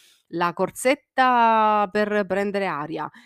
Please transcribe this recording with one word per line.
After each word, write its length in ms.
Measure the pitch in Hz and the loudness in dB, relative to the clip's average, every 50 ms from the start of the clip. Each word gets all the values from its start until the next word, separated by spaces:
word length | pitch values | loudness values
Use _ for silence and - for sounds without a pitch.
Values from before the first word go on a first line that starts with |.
| _ _ _ _ _ _ | _ _ _ _ _ _
la 240 | - 170 175 175 165 | -4 -2 -2 -2 0
corsetta 1300 | - 190 175 - - - 254 285 285 _ _ _ - 262 254 247 240 233 226 226 220 214 214 214 208 208 202 | -2 -4 -4 -4 -2 0 0 0 0 _ _ _ 0 2 2 4 4 4 4 4 4 4 2 2 2 0 0
per 340 | - 214 214 208 208 208 202 | 0 -2 -2 0 0 -2 -2
prendere 400 | 175 185 196 202 208 190 202 196 | -2 -2 -2 -2 -2 -2 -4 -4
aria 440 | 185 160 143 151 156 160 160 151 - - - - | -4 -4 -6 -8 -8 -8 -8 -10 -10 -12 -16 -20